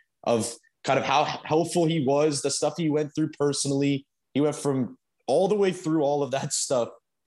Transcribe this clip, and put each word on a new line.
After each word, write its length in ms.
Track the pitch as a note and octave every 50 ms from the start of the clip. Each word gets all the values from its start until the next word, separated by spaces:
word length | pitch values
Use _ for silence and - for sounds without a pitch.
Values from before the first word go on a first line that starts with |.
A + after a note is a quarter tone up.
| _ _ _ _ -
of 300 | - A#2+ A2+ G#2+ - - - _ _ _ _ -
kind 160 | - C3 C3+
of 60 | -
how 180 | C#3 C3+ C#3+ D3+
helpful 600 | - - - - - D3+ D#3+ E3+ E3 - F3 E3+
he 200 | D#3 E3 E3 C3+
was, 360 | B2+ C#3 C#3+ D3+ D#3+ C#3+ C3+
the 100 | - C#3
stuff 240 | - - - - - -
he 120 | E3+ D#3
went 240 | C#3+ D3+ D3+ C#3+ -
through 160 | - D#3 D3 - -
personally. 680 | C#3+ C#3+ C#3 - - C#3+ C#3 C#3 C#3+ C#3 C#3+ C3+ - _ _ _ _ _ -
He 80 | C3
went 140 | D3 D3+ C#3+
from 420 | - - D3 C3+ C3+ B2 - - - _ _ _ _ _ -
all 200 | B2+ D#3 F#3 F#3+
the 80 | G#3
way 180 | G#3 G3 F#3+ F3
through 300 | F3+ - D#3+ D#3 D#3+ C#3+
all 200 | C#3 C#3+ D3 C#3+
of 80 | C3
that 220 | B2 C3+ - D3 -
stuff 360 | - - - C#3+ B2 A#2 A2 - - _ _ _ _ _